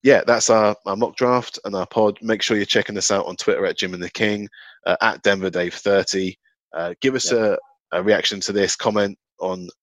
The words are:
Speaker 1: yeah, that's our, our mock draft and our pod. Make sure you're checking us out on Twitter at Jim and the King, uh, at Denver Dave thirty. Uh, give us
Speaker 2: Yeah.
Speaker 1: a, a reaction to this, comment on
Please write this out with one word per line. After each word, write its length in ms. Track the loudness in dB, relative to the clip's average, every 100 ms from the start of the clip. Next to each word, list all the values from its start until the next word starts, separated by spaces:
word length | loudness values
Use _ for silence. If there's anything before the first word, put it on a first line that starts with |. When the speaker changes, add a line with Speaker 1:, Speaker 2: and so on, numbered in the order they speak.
Speaker 1:
yeah, 200 | 6 4 6
that's 240 | 2 4
our, 240 | 4 4 0 -6
our 100 | -2
mock 200 | -2 0
draft 420 | 2 2 -2 -12
and 120 | -10 -8
our 100 | -4
pod. 320 | 2 2 0
Make 200 | -4 -2
sure 140 | 0 -2
you're 100 | 2
checking 320 | 0 0 -4
us 120 | -2
out 140 | 0 -2
on 100 | -4
Twitter 280 | -2 0 -2
at 120 | -2
Jim 160 | -6
and 80 | -6
the 80 | -10
King, 380 | -2 -2 -2 -8 -16 -20 -8 -2
uh, 100 | 0
at 220 | -2 0
Denver 280 | 0 0 -2
Dave 240 | -2 -4
thirty. 640 | -4 0 0 0 -4 -4 -8 _ _ _ -10
Uh, 180 | -8 -2
give 140 | -2
us 160 | -2 -2
Speaker 2:
Yeah. 240 | 0 2 -2 -6 _ _
Speaker 1:
a, 60 | -2
a 20 |
reaction 380 | 2 2 2 -4
to 120 | -4
this, 220 | 0 0 0
comment 400 | -2 0 -2 -4 _ _
on 280 | -6 -6 -10 _